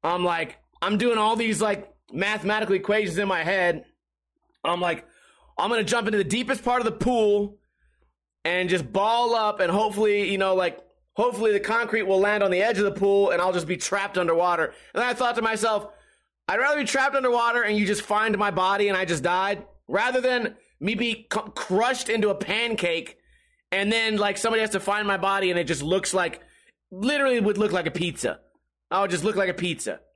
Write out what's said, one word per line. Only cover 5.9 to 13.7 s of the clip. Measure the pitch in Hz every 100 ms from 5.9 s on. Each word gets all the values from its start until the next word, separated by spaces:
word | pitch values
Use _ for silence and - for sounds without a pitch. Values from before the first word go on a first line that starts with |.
| 233 214
into | 214
the |
deepest | 196 233 247 269
part | - 247
of | 226
the |
pool | 220 247 240 214 208 208 - _ _ _ _ _ _ _ _
and | 160 180 180
just | 180 127
ball | 107 208 233 240
up, | 233 214 208
and | 180
hopefully, | 190 214 196 214 208 196
you | 196
know, | 190
like, | 185 180 170 - _ _
hopefully | - 240 196 220
the | 202
concrete | 202 226 226 220
will | 190 190
land | 202 208
on | 196
the | 180
edge | 214 196
of |
the | 202
pool | 202 196 196 196
and | 170
I'll | 180
just | 180
be | 156